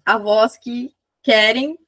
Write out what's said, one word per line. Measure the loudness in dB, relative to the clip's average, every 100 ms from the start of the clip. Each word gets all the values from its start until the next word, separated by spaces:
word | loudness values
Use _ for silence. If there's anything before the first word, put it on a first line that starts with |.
avós | -4 -2 0 0 0 -2
que | -10 -10 -10 -16 _ _
querem | 0 2 2 0 -4 -8